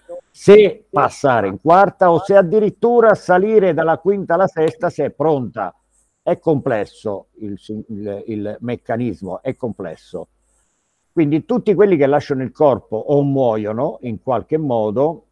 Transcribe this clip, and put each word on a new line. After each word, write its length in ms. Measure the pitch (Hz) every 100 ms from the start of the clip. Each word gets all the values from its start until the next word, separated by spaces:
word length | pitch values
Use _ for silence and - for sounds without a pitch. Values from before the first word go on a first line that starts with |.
| - 175 -
se 560 | - - 208 196 156 _
passare 600 | 147 127 - 143 117 98
in 120 | 98
quarta 500 | 151 180 196 - 185
o 120 | 165
se 140 | - 196
addirittura 760 | 175 208 202 - 233 240 226
salire 600 | 190 - 180 208 220 190
dalla 240 | 151 160 160
quinta 360 | 185 202 175
alla 120 | 170 190
sesta 420 | - 156 - 170
se 180 | - 139
è 40 |
pronta. 640 | - 151 143 117 113 92 - _ _ _ _
È 160 | - 175
complesso 880 | - 143 135 110 98 - 110 98 - -
il, 200 | 104 98 - 107 107
il, 360 | 104 104 101 -
il 280 | 107 104 104
meccanismo, 840 | 120 117 - 117 123 90 92 92
è 140 | 135 -
complesso. 720 | 120 101 90 78 _ 87 80 _ _ _ _ _ _ _ _
Quindi 320 | - 147 156
tutti 300 | - 240 214
quelli 220 | 175 208 165
che 100 | 139
lasciano 360 | 143 - 135
il 100 | 131
corpo 440 | - 151 117 - 110
o 260 | - 143
muoiono 760 | 143 135 123 110 104 110 151 -
in 200 | 127 104
qualche 340 | - 117 - 156
modo 680 | 151 117 107 104 147 156 _